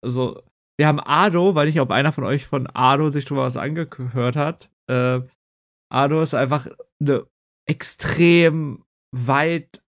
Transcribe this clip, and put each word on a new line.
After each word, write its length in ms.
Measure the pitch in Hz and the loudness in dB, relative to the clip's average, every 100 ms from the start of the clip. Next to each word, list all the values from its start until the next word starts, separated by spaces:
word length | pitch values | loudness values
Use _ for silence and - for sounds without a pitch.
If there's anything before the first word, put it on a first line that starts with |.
Also, 380 | 123 123 127 - _ _ _ - | -6 -4 -4 -6 _ _ _ 0
wir 80 | 151 | 2
haben 120 | 147 | 2
Ado, 540 | - 147 202 170 180 165 | 0 2 2 4 2 2
weil 120 | 147 | 2
ich, 120 | 160 | 0
ob 100 | 147 | 0
einer 200 | 98 143 | 2 0
von 100 | 147 | -2
euch 220 | 113 139 - | -2 -4 -2
von 220 | 143 127 | -6 -4
Ado 360 | - 127 139 156 | 2 4 4 2
sich 160 | 147 139 | -2 -4
schon 100 | 139 | -2
mal 60 | 131 | -2
was 120 | 127 | -4
angehört 800 | 135 156 160 - 127 123 120 135 | -6 -6 -8 -8 -8 -2 -2 0
hat, 320 | 147 165 _ _ - | -2 -4 _ _ -4
äh, 300 | 127 127 127 127 _ _ _ _ _ _ | 0 0 -2 -6 _ _ _ _ _ _
Ado 300 | 123 139 156 | -2 0 0
ist 120 | 160 | 0
einfach 340 | 131 131 147 120 - - _ | 0 0 -2 -4 -20 -20 _
eine 240 | 147 131 - _ _ _ - | 0 0 -2 _ _ _ -6
extrem 1160 | 151 - - - - 170 170 170 160 147 - _ _ _ 127 | -6 -6 -8 -6 2 4 6 4 2 -4 -8 _ _ _ -6
weit 680 | 120 139 156 170 - - _ | 0 2 2 -2 -6 -20 _